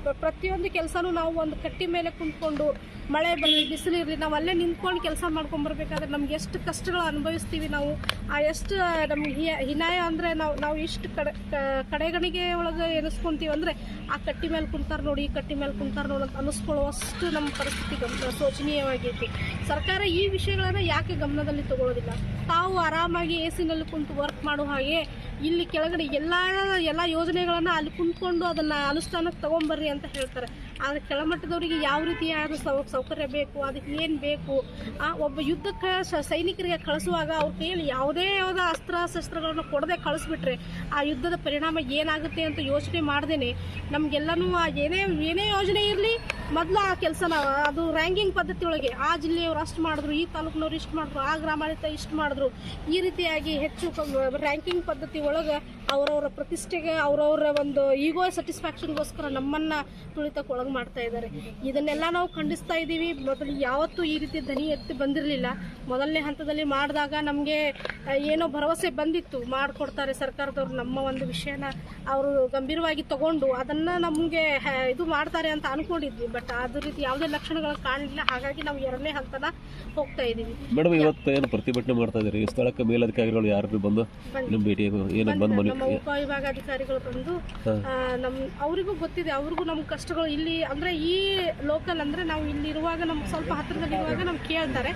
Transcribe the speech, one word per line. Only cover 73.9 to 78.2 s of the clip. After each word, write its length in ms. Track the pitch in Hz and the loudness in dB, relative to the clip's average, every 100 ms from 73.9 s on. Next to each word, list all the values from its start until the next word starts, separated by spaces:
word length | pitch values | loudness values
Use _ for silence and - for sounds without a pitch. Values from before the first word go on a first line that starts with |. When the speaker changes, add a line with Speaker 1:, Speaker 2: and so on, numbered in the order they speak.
| 359 | 2
Speaker 1:
ನಮ್ಗೆ, 440 | 339 302 330 330 | 2 2 2 4
ಹ-, 480 | 311 277 294 262 262 | 4 2 0 0 2
ಇದು 140 | 254 330 | 2 2
ಮಾಡ್ತಾರೆ 440 | 294 302 330 320 | 2 2 0 0
ಅಂತ 160 | 302 285 | 0 -2
ಅನ್ಕೊಂಡಿದ್ವಿ. 560 | 269 311 339 285 226 233 | -2 -2 -2 -2 -4 -6
But 280 | 240 233 | -6 -4
ಅದೇ 260 | 240 254 262 | -4 -2 -4
ರೀತಿ 220 | 285 285 | -6 -4
ಯಾವುದೇ 260 | 269 269 320 | -2 0 0
ಲಕ್ಷಣಗಳು 560 | 294 - 320 302 294 | -2 -2 -2 -2 -2
ಕಾಣಲಿಲ್ಲ. 360 | 269 269 285 285 | -2 -2 -4 -2